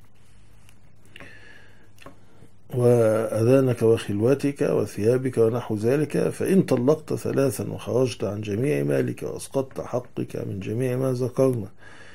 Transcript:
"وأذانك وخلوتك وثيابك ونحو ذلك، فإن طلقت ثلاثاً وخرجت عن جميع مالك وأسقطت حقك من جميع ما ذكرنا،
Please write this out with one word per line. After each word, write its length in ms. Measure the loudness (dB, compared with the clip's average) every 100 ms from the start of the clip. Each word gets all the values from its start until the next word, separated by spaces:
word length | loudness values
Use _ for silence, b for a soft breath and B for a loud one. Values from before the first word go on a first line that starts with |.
| -20 -20 -20 -20 -20 -20 -20 -20 -20 -20 -20 B B B B B B B B B B B B B B B -10 2
"وأذانك 1080 | 4 6 4 2 0 0 4 6 4 2
وخلوتك 800 | 4 2 0 0 2 2 0 -2
وثيابك 760 | 0 0 -2 0 2 2 0 2
ونحو 380 | 2 2 -4 -2
ذلك، 540 | 0 0 0 0 -2
فإن 320 | -2 2 2
طلقت 520 | 4 2 2 0 0
ثلاثاً 560 | -6 -2 0 0 0 -6
وخرجت 540 | -8 -2 0 0 -2
عن 180 | -6 -6
جميع 420 | -6 -2 -2 0
مالك 400 | 0 0 -2 -4
وأسقطت 580 | -8 -10 -6 -6 -6 -8
حقك 540 | -6 -6 -6 -8 -6 -6
من 240 | -8 -8
جميع 360 | -6 -4 -2 -2
ما 180 | -2
ذكرنا، 540 | -2 -4 2 2 2 -6 -12 B B B